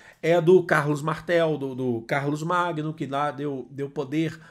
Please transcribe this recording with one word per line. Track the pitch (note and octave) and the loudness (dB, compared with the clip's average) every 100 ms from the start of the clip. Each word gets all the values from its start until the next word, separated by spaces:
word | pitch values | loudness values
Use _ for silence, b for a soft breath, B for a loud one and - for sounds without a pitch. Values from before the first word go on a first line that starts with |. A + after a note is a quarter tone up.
| B B | B B
é | D#3+ F3 | 2 4
a | |
do | D#3+ F#3 E3+ | 8 6 6
Carlos | D#3 D3 D3 | 2 2 -2
Martel, | D#3 D#3 - E3+ E3 D3 | -4 -6 0 2 2 0
do, | C3+ C3 | -4 -4
do | B2+ A2+ | -2 -2
Carlos | A2+ C#3+ C#3+ D3+ | -2 -2 -2 -2
Magno, | D#3+ F3+ F3 D3+ D3+ | -2 0 0 -2 -6
que | D3+ C3+ | -6 -4
lá | C#3 D3 | -2 -2
deu, | C3+ D3 C3+ - | -4 -6 -6 -10
deu | C#3 C#3 | -10 -8
poder | D3+ C3 D#3 D#3+ D#3+ B | -8 -4 -2 -2 -6 B